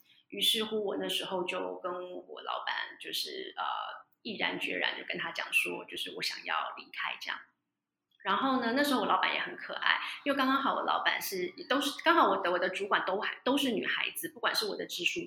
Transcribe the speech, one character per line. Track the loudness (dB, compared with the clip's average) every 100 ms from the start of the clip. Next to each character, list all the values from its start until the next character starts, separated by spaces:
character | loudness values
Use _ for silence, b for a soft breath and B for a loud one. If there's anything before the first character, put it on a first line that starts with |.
| b b b
于 | 0
是 | 2 2 0
乎 | 0 -2
我 | -2
那 | -2
时 | -2 -2
候 | -2 -2
就 | -2 -4 -4
跟 | -6
我 | -6 -8 -10 -12 -10
老 | -4 -4
板 | -2 -2 -4 -8
就 | -6
是， | -4 -4 -6 -8 -6
呃， | -4 -4 -6 -10 -16 _
毅 | -8 -2
然 | -2 -2
决 | -2 -2
然 | -2 -4
就 | -6
跟 | -6
他 | -4
讲 | -4 0
说， | 0 0 -4 -8
就 | -8
是 | -8 -4
我 |
想 | -6 -4 -2
要 | -2 -2 -8
离 | -12
开 | -6 -6 -6
这 | -6
样。 | -6 -8 _ _ _ _ _ _ _
然 | 0 2
后 | 4 2
呢， | 2 2
那 |
时 | 4
候 | 2
我 | 4
老 | 4
板 | 4
也 | 0
很 | -4 -6
可 | -8 0
爱， | 4 4 B B 0
因 |
为 | 2
刚 | 4
刚 | 4
好 | 4 2
我 |
老 | 2 4
板 | 4 2
是， | -2 -2 -4 -4 0
都 | 2
是， | 2 0
刚 | 4
好 | 6 6
我 | 4
的， | 2
我 | 2
的 | 2
主 | 0 2
管 | 2 2
都 | 0
还， | -2 -2 2
都 | 2
是 | 2
女 | 0 0
孩 | -2 -2
子， | -4 -8
不 | -2
管 | 0
是 | 2 0
我 | -2
的 | -6
直 | -2 -2
属 | -2